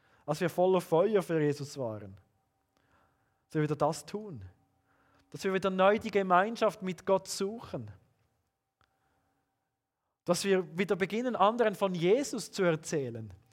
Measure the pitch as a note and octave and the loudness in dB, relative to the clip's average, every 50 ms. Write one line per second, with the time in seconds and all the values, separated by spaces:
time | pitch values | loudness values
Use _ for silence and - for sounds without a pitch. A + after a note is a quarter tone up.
0 | _ _ _ _ _ - D3+ D3+ F3+ D#3+ - - F3+ F#3 F#3 F3+ F3 - E3 D#3+ | _ _ _ _ _ -6 -4 -2 -2 -2 0 2 2 4 4 2 2 2 2 2
1 | F#3 A3 A3 G3 E3 - E3 D#3+ D3+ D3 C#3 - C#3+ C3+ - C#3+ C3 A2+ G#2+ G#2+ | 4 4 2 2 0 0 0 0 2 0 0 -2 -6 -12 -8 -8 -8 -8 -8 -10
2 | G#2+ G2 G2 - _ _ _ _ _ _ _ _ _ _ _ _ _ _ _ _ | -12 -16 -18 -20 _ _ _ _ _ _ _ _ _ _ _ _ _ _ _ _
3 | _ _ _ _ _ _ _ _ _ _ - D#3+ D3+ C#3+ D3+ - D3 D3+ D#3+ - | _ _ _ _ _ _ _ _ _ _ -4 -2 -2 -2 0 0 0 -2 -2 -4
4 | - - - G#3 G#3+ G#3 D#3+ A2 F#2+ F2+ - _ _ _ _ _ _ _ _ _ | -10 -12 -12 -12 -10 -12 -14 -14 -16 -18 -20 _ _ _ _ _ _ _ _ _
5 | _ _ _ _ _ _ - - - G3 F#3+ F#3+ F#3+ G3 F#3+ F#3 F#3 G3 G#3 A3+ | _ _ _ _ _ _ -10 -6 -2 -2 0 0 0 2 4 6 6 6 6 4
6 | - A3 G#3 G3+ G3 F#3 F3+ F3+ G3 A3+ A#3 - A#3 G#3 E3+ - F#3 F#3 F3 - | 2 0 0 0 2 4 4 4 4 2 0 0 0 0 0 -2 -6 -8 -8 -4
7 | - - G3 F#3+ F#3+ - - - G3 G3 A3+ A#3 - - - D3 A2+ G#2 F#2+ - | 0 2 2 2 0 -4 -6 -6 -4 -6 -6 -8 -12 -12 -10 -10 -10 -12 -16 -20
8 | _ _ _ _ _ _ _ _ _ _ _ _ _ _ _ _ _ _ _ _ | _ _ _ _ _ _ _ _ _ _ _ _ _ _ _ _ _ _ _ _
9 | _ _ _ _ _ _ _ _ _ _ _ _ _ _ _ _ _ _ _ _ | _ _ _ _ _ _ _ _ _ _ _ _ _ _ _ _ _ _ _ _
10 | _ _ _ _ _ - F3 E3+ - G3 F#3+ F#3 F3+ D3+ D#3+ E3+ G3+ G3 G3+ F3+ | _ _ _ _ _ 0 0 2 2 2 2 2 0 -2 -4 -2 0 0 0 -2
11 | G3 - G3+ A3+ B3 B3+ A3 F3 F#3+ G#3 A3+ A#3+ A#3+ G#3+ F#3+ - G#3 F#3+ F3+ E3+ | -2 -2 -2 -2 -2 -2 2 2 2 4 4 2 2 0 0 0 -2 -2 0 2
12 | E3 F3+ G#3 C4+ C#4+ - - A3 - - - - F#3+ F3 D#3+ D#3 - - F3+ D3+ | 2 4 4 4 2 -2 -6 -8 -10 -8 -4 0 0 2 0 0 -4 -4 -4 -4
13 | C3+ A#2+ A#2 A2+ A2 G#2 F2+ - _ _ | -4 -4 -8 -10 -10 -12 -14 -18 _ _